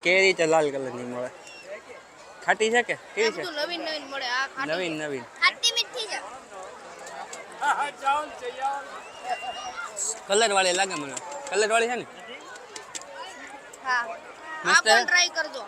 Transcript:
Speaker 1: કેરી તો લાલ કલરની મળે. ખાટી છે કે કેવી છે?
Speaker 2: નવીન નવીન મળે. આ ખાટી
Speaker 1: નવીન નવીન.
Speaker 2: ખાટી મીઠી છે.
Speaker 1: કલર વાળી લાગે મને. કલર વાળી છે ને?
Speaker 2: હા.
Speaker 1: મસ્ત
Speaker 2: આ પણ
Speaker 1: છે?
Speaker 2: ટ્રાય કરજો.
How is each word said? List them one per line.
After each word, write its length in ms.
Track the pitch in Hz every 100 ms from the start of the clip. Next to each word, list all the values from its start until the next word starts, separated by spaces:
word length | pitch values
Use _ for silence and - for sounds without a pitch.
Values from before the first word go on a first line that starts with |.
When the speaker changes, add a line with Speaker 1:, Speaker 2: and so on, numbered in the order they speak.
Speaker 1:
કેરી 300 | 170 185 190 180
તો 60 | 165
લાલ 160 | 160 151
કલરની 340 | 139 131 123 123
મળે. 180 | 123 127 - - - 554 587 - - - - - - -
ખાટી 240 | 190 220
છે 80 | 240 226
કે 80 | 160 - -
કેવી 160 | 226
છે? 100 | -
Speaker 2:
નવીન 380 | 349 302 311 349 320
નવીન 180 | 311 277
મળે. 160 | 269 262
આ 180 | 247 269 -
ખાટી 180 | 277
Speaker 1:
નવીન 200 | 165 180 156
નવીન. 240 | 151 135 120 -
Speaker 2:
ખાટી 300 | 349 392 - 466
મીઠી 300 | 466 - 440
છે. 80 | - 185 254 233 202 185 - - - - - - - - - 285 240 285 277 269 285 302 - 247 254 269 277 269 - - - 247 247 - - 740 988 1077 - - - -
Speaker 1:
કલર 240 | 196 226 196
વાળી 200 | 185 180
લાગે 160 | 196 175
મને. 140 | 143 127 - - -
કલર 200 | 185 214
વાળી 180 | 226 226
છે 40 | 240
ને? 100 | 147 - - 254 - - 494 403 415 - - 539 523 262 277 285 - - 262
Speaker 2:
હા. 180 | 247 233 226 - - - 311 -
Speaker 1:
મસ્ત 120 | 311
Speaker 2:
આ 40 |
પણ 160 | - 415
Speaker 1:
છે? 80 | 247
Speaker 2:
ટ્રાય 240 | 349 349 330
કરજો. 240 | 311 269